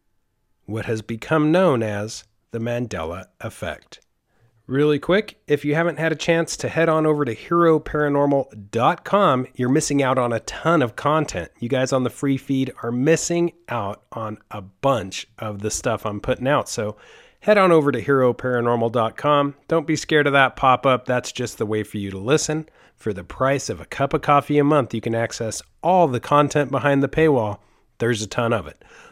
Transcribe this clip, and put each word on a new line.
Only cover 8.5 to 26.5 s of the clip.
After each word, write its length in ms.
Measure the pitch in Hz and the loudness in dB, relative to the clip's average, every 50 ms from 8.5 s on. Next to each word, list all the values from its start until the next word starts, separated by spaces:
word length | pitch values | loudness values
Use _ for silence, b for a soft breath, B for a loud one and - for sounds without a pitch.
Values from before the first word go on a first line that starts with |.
| 110 107 101 101 | -10 -18 -12 -6
dot 340 | - 113 123 156 175 - - | -2 2 2 2 2 0 -2
com, 440 | - 196 208 196 160 131 127 127 - _ | 0 2 4 4 4 4 2 0 -4 _
you're 140 | - 123 123 | -2 0 2
missing 340 | 139 156 151 - 147 139 135 | 2 2 2 0 0 0 2
out 160 | 127 131 127 | 2 2 0
on 140 | 120 120 117 | 0 0 -2
a 80 | 107 | -4
ton 420 | - - - - - 160 170 156 127 | -4 -8 -10 -4 0 2 2 2 2
of 120 | 113 - | 0 -2
content. 540 | - - 143 156 160 147 - - 87 82 - _ _ | -2 -2 0 0 0 0 -2 -6 -8 -10 -10 _ _
You 100 | 120 120 | -6 -2
guys 220 | 131 127 131 127 | -2 0 0 0
on 120 | 139 131 127 | 0 0 -2
the 80 | 113 | -2
free 260 | - - 147 139 135 | -4 -4 -2 -2 -2
feed 340 | 131 - - 135 131 131 - - - - | -2 -2 -2 -2 -2 -2 -4 -6 -8 -6
are 80 | 120 | -4
missing 640 | 120 123 139 156 165 - - - 170 170 170 170 - _ _ | -2 0 2 4 2 2 2 -2 0 0 0 -2 -4 _ _
out 360 | - 120 117 101 98 104 - _ _ | -8 -6 -6 -4 -6 -8 -10 _ _
on 260 | - 113 110 107 104 - _ - | -12 -10 -8 -8 -10 -12 _ -14
a 100 | - 104 | -14 -14
bunch 640 | 95 98 - _ - 139 131 107 95 95 - - - - _ - | -14 -16 -8 _ 0 0 0 0 -2 -6 -10 -12 -14 -16 _ -10
of 200 | 110 107 104 98 | -10 -10 -8 -6
the 120 | 104 107 | -6 -6
stuff 340 | - - - 127 110 - - | -4 -4 -2 -2 -2 -2 -4
I'm 140 | 107 104 104 | -6 -8 -6
putting 280 | - 131 127 117 123 | -4 -4 -4 -2 0
out, 220 | 135 147 127 - - | 0 0 0 0 -2
so 280 | - 120 104 107 - B B B B B B B B B | -6 -6 -6 -6 -8 B B B B B B B B B
head 180 | - 208 214 | 0 2 4
on 140 | 202 190 180 | 4 6 6
over 200 | 165 156 139 143 | 4 4 4 2
to 80 | 127 117 | 0 0
hero 320 | 92 143 139 131 127 123 | 0 2 2 4 4 2
paranormal 600 | 117 - 131 127 123 120 120 120 120 117 117 117 | 2 0 -2 -2 -2 0 0 0 0 0 0 0
dot 260 | 113 120 110 110 - | 0 0 0 -2 -2
com. 380 | - - 147 147 143 143 143 139 _ _ | -2 0 2 2 2 2 0 -4 _ _
Don't 200 | - 160 165 143 | -2 -2 0 0
be 80 | 160 156 | 0 -4
scared 320 | - - - 156 151 143 | -4 -2 2 2 2 4
of 60 | 143 139 | 4 4
that 220 | 139 135 123 - | 4 4 4 2
pop-up. 500 | - 139 131 123 123 - 131 127 117 - | 2 4 4 4 4 4 2 2 2 0
That's 260 | - 123 123 - - | -2 -2 -2 -2 -6
just 260 | - - 120 - - | -6 -6 -8 -6 -6
the 80 | - 113 | -6 -4
way 160 | 104 107 107 | -2 -2 -2
for 160 | 101 - - | -4 -4 -6
you 140 | 104 98 98 | -8 -6 -6
to 80 | 95 95 | -8 -6
listen. 500 | 98 123 156 151 - - 151 160 156 b b b b b b | 0 0 2 2 2 -2 -4 -6 -6 b b b b b b
For 160 | _ - 113 | _ -6 -6
the 120 | 95 95 87 | -6 -6 -8
price 480 | - - - 131 135 143 135 - - | -10 -4 -2 0 0 0 0 -2 -6
of 100 | 98 80 | -8 -10
a 40 | 82 | -10
cup 280 | - - - 139 - - | -10 -4 -2 -2 -2 -2
of 80 | 151 | 0
coffee 380 | - - 143 143 - - 147 147 | 2 2 2 2 2 2 2 2
a 40 | 143 | 4
month, 300 | 147 156 147 123 - - | 4 4 2 0 0 -4
you 80 | 110 | -6
can 140 | - 117 113 | -4 -2 -2
access 480 | 113 117 - - - 117 110 - - - _ _ _ | -2 -2 -4 -4 -6 -8 -8 -8 -10 -12 _ _ _
all 260 | - 170 185 180 170 | 0 2 4 4 4
the 120 | 139 123 117 | 2 2 -2
content 500 | - - 147 147 147 139 | -2 2 2 4 4 2